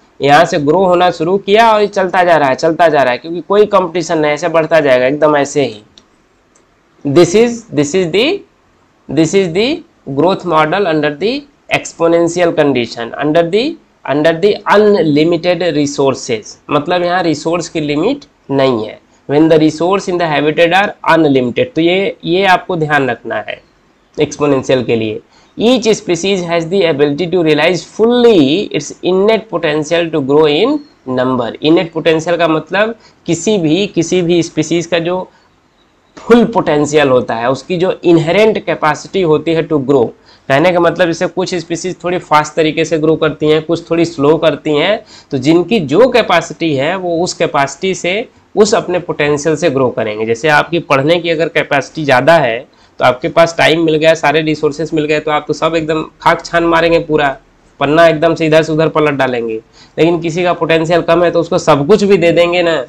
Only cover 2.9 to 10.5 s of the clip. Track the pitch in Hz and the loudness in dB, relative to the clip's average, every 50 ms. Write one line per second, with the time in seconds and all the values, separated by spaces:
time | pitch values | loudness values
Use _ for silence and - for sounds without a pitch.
2.9 | 151 147 131 127 123 123 - 165 170 175 156 - 196 208 214 202 202 190 185 165 | 4 2 2 2 0 -4 -6 -8 -10 -10 -6 -2 2 2 2 4 2 0 0 0
3.9 | 165 180 160 165 170 160 151 147 147 143 170 170 160 165 156 151 170 160 147 139 | -2 -6 -4 -2 -2 0 0 0 0 -2 -2 -2 0 0 0 2 2 2 2 2
4.9 | 127 127 127 131 147 147 156 151 151 143 139 139 - 147 139 117 107 104 - _ | 2 2 2 0 0 2 2 2 2 2 0 0 -2 -2 -2 -2 -4 -10 -18 _
5.9 | _ - _ _ _ _ _ _ _ _ _ _ _ _ _ _ _ _ _ _ | _ -20 _ _ _ _ _ _ _ _ _ _ _ _ _ _ _ _ _ _
6.9 | _ _ - 147 135 165 175 160 202 214 233 240 240 233 - - 139 139 147 147 | _ _ -8 0 4 4 4 4 4 2 2 2 0 -6 -12 -6 -4 -2 -2 -2
7.9 | - 190 185 160 156 196 247 311 403 403 - - _ _ _ _ _ _ _ _ | -2 -2 -2 0 0 0 0 0 -2 -4 -8 -16 _ _ _ _ _ _ _ _
8.9 | _ _ _ - 135 143 165 160 196 196 190 175 160 190 226 262 320 - - - | _ _ _ -6 -2 0 0 2 2 0 0 0 0 -2 -2 -2 -4 -6 -8 -16
9.9 | _ _ _ - 139 135 156 180 196 190 - 180 | _ _ _ -8 -4 0 0 0 0 -2 -2 -2